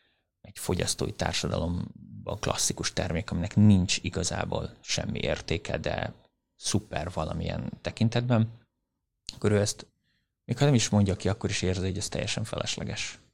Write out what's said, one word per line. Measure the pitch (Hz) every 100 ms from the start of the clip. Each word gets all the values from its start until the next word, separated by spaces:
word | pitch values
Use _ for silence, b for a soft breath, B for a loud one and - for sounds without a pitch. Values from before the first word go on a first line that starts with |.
| b b b _
egy | - -
fogyasztói | - 90 92 - -
társadalomban | - - - - - 82 87 - - - 104 95 98
klasszikus | - - - - -
termék, | - 82 85 -
aminek | 85 82 -
nincs | 107 98 90 -
igazából | - - 87 - - - - -
semmi | - - - -
értéke, | - - - 82 - -
de | 82 - - - _ _ _ _
szuper | - 104 - - 85
valamilyen | 90 80 85 85 85 - -
tekintetben, | - - 117 117 120 117 113 - _ _ _ _ _ _ -
akkor | - 104
ő | 104
ezt, | 107 - - _ _ _ _ _
még | - -
ha |
nem | 143
is | 127 -
mondja | 104 98 90
ki, | 98
akkor | 92 98
is | 101
érzi, | 90 92
hogy | 92 92
ez | -
teljesen | - - -
felesleges. | 110 - - - - - - - _